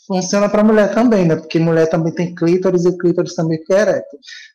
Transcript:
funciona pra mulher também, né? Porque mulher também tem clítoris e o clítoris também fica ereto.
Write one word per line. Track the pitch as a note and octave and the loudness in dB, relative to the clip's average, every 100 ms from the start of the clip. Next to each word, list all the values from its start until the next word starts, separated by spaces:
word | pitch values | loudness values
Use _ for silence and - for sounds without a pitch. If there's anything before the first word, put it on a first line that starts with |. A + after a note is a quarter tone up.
| - | -6
funciona | F#3 F3+ G3+ G#3 | -4 -2 0 0
pra | G#3 | 2
mulher | G#3+ G#3+ G3 | 2 4 2
também, | A3 B3 G#3 E3+ | 2 2 2 2
né? | D#3 | 0
Porque | - E3+ | -2 -2
mulher | E3 D#3+ D#3+ | 0 2 2
também | E3+ E3 | 0 -4
tem | D#3+ F3 | -4 -6
clítoris | F3 E3 F3+ F#3+ F3+ F3+ | -2 0 0 0 0 0
e | |
o | F3 | 0
clítoris | F3 F3 F3 | -2 -2 -4
também | - E3 D#3+ | -4 -4 -4
fica | - F#3+ | 0 0
ereto. | G#3 E3 - - - - - | 2 -2 -4 -20 -20 -20 -20